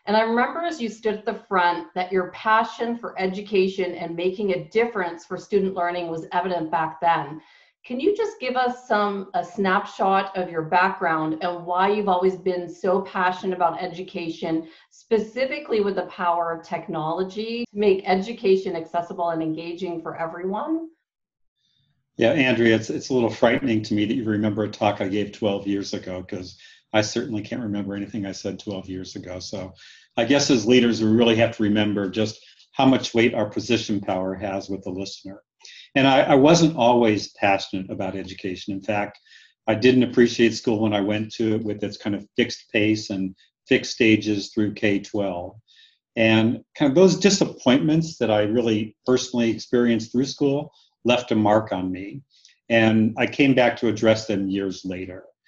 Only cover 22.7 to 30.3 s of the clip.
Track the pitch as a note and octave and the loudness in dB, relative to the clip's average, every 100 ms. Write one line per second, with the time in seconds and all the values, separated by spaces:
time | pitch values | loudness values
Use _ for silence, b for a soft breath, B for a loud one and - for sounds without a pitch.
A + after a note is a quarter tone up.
22.7 | A2 A2 D3+ - C3 A2+ A2 A#2 B2+ C3+ | 4 0 -8 -2 0 0 2 0 2 0
23.7 | A2 A2 G#2+ G#2 C3 A2 G#2 G#2+ G#2 G#2 | -2 0 0 0 -2 -2 0 0 -2 -4
24.7 | - G#2+ G2+ F#2+ G#2 G2+ - G#2+ G2 G2 | -2 -2 0 -2 -2 -4 -4 -2 -2 -2
25.7 | G2+ F#2+ G2 F#2+ F2+ F#2 F#2+ F2+ - b | -4 -4 -8 -8 -10 -10 -10 -12 -16 b
26.7 | b _ - - A#2 B2+ G#2+ G#2 A#2+ A2 | b _ 0 0 -2 -4 -6 -8 -8 -6
27.7 | G2+ G2 G2+ G2+ A2+ G2 F2+ G2+ F#2 - | -6 -6 -8 -8 -8 -8 -8 -8 -8 -8
28.7 | F#2+ F#2 F#2 F#2 G#2 F2+ F2+ - G2+ F#2 | -10 -10 -12 -12 -14 -12 -12 -10 -10 -12
29.7 | b b b b - A#2 | b b b b -2 2